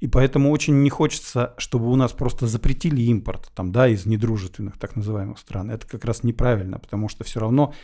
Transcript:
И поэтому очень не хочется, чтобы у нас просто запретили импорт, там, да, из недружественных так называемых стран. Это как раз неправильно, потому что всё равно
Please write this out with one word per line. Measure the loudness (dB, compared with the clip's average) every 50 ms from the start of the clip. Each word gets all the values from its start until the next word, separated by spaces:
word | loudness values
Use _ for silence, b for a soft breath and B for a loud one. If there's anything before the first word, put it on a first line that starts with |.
И | -4 2
поэтому | 4 4 4 4 4 2 4 4
очень | 2 2 2 2 4 4 4
не | 4
хочется, | 4 2 0 0 0 -4 -8 -6 -4 -2 -2 -4 -4 -10
чтобы | -6 -4 -2 -2 0 2
у | 2
нас | 2 2 2 0
просто | -2 -2 -2 -2 0 0 0
запретили | 0 2 2 2 2 2 0 0 0 2 2
импорт, | 2 2 2 0 -4 -6 -8 -10 -12 -10
там, | -8 -6 -2
да, | 2 4 4
из | 4 4 2 0
недружественных | 0 0 0 0 0 0 -2 -4 -8 -10 -10 -10 -10 -10
так | -10 -12 -8 -6
называемых | -6 -4 -4 -4 -4 -6 -8 -10 -12
стран. | -12 -10 -8 -6 -6 -6
Это | -8 -10 -10
как | -12 -12 -6 -4
раз | -4 -4 -2 -2
неправильно, | -2 0 2 2 2 2 0 -2 -4 -8 -10
потому | -10 -8 -6 -6 -4 -6
что | -6 -10 -12
всё | -10 -6 -4
равно | -2 2 2 2 2 2 B B